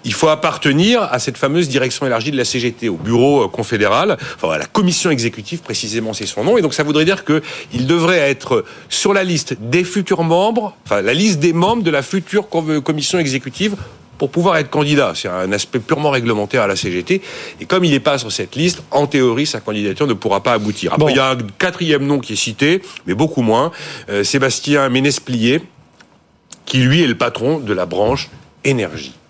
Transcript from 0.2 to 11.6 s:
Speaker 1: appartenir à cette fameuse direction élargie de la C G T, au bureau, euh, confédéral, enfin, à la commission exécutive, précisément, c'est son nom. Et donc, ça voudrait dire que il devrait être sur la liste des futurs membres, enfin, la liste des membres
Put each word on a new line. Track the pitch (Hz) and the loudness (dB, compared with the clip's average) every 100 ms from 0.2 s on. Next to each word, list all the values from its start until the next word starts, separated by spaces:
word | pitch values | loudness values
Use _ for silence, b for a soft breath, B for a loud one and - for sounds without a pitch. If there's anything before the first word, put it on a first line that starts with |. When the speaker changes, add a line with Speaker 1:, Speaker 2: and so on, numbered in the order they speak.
| 160 | 2
Speaker 1:
appartenir | 151 165 - 147 139 202 240 | 2 -2 0 2 4 4 2
à | 196 127 | 2 -2
cette | 131 117 | -4 -2
fameuse | 139 160 160 | 0 0 0
direction | 131 127 - 139 | 0 -2 -2 -2
élargie | 117 117 | -2 -2
de | 139 | -2
la | |
C | 120 127 | -2 -2
G | 120 | -4
T, | 117 113 | -2 -4
au | |
bureau, | 82 95 117 135 143 | -4 0 4 6 4
euh, | 98 | 2
confédéral, | - 110 107 101 113 196 156 B B | -2 -4 0 2 2 2 -2 B B
enfin, | 85 | -2
à | 78 | -2
la | 76 | -2
commission | 214 180 165 180 | 0 2 2 0
exécutive, | 139 117 110 107 165 | 0 -2 -6 -10 -10
précisément, | - 107 107 110 110 | -6 -6 -4 -4 -4
c'est | 104 101 | -6 -6
son | - | -2
nom. | 135 240 | 2 2
Et | |
donc, | 160 | 2
ça | - | 0
voudrait | 147 151 | 0 2
dire | 160 196 | 2 0
que | - 151 B B B | 0 -2 B B B
il | 120 127 | -4 0
devrait | 170 165 180 | 2 4 4
être | 139 135 - 120 B B B | 2 0 0 0 B B B
sur | - 196 | -2 2
la | 196 | 2
liste | 185 165 - 123 | 2 -2 -2 -8
des | 113 170 | 0 0
futurs | 180 208 180 175 | 0 -2 0 0
membres, | 165 170 208 233 208 - | 2 2 2 0 -4 -10
enfin, | - 104 | -2 0
la | 98 | 2
liste | 143 214 160 | 2 2 4
des | 170 | 2
membres | 165 | 2